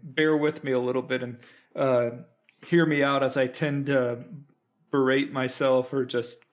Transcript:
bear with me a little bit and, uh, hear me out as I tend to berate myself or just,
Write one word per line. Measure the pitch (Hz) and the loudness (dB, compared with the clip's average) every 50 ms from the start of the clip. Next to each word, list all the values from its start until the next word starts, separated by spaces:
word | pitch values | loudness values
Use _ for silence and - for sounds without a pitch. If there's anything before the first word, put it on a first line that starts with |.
| - | -16
bear | 151 127 156 156 156 156 | -8 -2 0 2 2 2
with | 151 151 151 151 - - | 2 2 0 -2 -2 -4
me | 139 131 | -2 0
a | 127 | 0
little | 123 127 127 131 | 0 0 -2 -2
bit | 127 135 131 127 123 | -2 -2 -4 -4 -4
and, | 123 117 113 - - - - _ _ - | -6 -12 -12 -18 -20 -20 -20 _ _ -6
uh, | - 143 135 127 120 120 117 120 123 - - _ _ _ _ _ _ - - | -2 0 2 2 2 0 -2 -4 -8 -16 -20 _ _ _ _ _ _ -6 2
hear | 170 170 165 | 2 4 4
me | 156 147 143 | 4 2 2
out | 139 139 139 139 135 | 2 2 2 2 0
as | 131 127 143 | 0 0 0
I | 131 123 | 0 0
tend | - - 156 147 143 139 135 | -2 -2 -4 -2 -2 -2 -2
to | 139 139 135 123 120 120 120 127 - 190 139 - _ _ _ _ _ _ _ _ _ | 0 0 0 0 0 -2 -6 -10 -14 -18 -20 -20 _ _ _ _ _ _ _ _ _
berate | - 139 131 127 131 139 139 143 | 0 2 4 4 4 2 0 0
myself | 113 135 131 127 - - 139 135 131 127 127 - 143 | -2 -4 -4 -4 -2 0 2 2 2 2 2 0 -2
or | 135 127 | -4 -2
just, | 123 - 120 113 - - - _ _ | -2 -2 -4 -4 -4 -8 -16 _ _